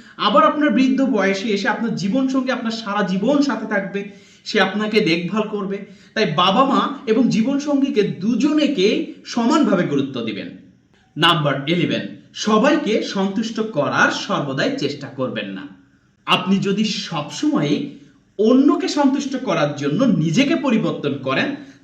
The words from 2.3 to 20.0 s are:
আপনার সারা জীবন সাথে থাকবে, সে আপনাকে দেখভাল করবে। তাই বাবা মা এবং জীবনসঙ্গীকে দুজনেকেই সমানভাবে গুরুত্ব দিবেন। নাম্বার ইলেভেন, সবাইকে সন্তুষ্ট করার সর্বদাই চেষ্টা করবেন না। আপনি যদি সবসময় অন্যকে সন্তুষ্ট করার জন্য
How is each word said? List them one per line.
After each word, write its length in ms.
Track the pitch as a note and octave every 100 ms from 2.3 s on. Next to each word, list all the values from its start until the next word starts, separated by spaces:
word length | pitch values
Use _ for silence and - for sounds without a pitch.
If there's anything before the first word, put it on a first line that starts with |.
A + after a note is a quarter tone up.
| C4 B3+
আপনার 200 | A#3 A3
সারা 320 | A3 G3 G#3
জীবন 400 | F#3 F#3+ A3 C#4+
সাথে 240 | C4 A3 G#3+
থাকবে, 420 | G#3 F3 G3+ - - - -
সে 160 | - G#3
আপনাকে 400 | F#3+ G#3 G#3+ A3
দেখভাল 420 | E3 E3+ F3 G#3+
করবে। 440 | - G3+ F#3+ G3 - - -
তাই 180 | - G3+ D3+
বাবা 280 | F3+ G3+
মা 340 | C4+ G#3 - - -
এবং 220 | A3 A3
জীবনসঙ্গীকে 760 | F#3 B3+ C#4+ D4 C#4 C4+ G#3+
দুজনেকেই 1120 | F3 C3+ G3 A#3 D4 D4+ C#4+ F#3 G3 D4 - -
সমানভাবে 580 | - A#3 A#3 D#4+ G#3 F3+
গুরুত্ব 380 | D3 C#3 B2 A#2+
দিবেন। 280 | A2+ F#2+ F2 - - _ _ _ _ D3+
নাম্বার 380 | E3+ D#3+ D3 C#3 C#3
ইলেভেন, 400 | F3 D3 A#2 - - -
সবাইকে 680 | - - G#3+ C#4 D#4+ F#3+ A3
সন্তুষ্ট 580 | - G3 F#3+ A#3+ - -
করার 500 | G#3+ D3 C3 B2+ B3+
সর্বদাই 680 | - - F3 C#3+ C3+ A#3 -
চেষ্টা 280 | C#3 - A#2
করবেন 400 | - B2+ G#2+ G2
না। 220 | F#2+ - - _ _ _ _ -
আপনি 320 | F3+ F#3+ G3
যদি 260 | G3 G3
সবসময় 1040 | A3 - - D#3+ D3 - D4+ B3 D3 - - - - _ _ -
অন্যকে 500 | A3 C4 D4 E4+ -
সন্তুষ্ট 560 | D4 C#4 C#4+ - C4
করার 320 | G#3 D#3+ D3 C#3
জন্য 280 | C#3+ E3+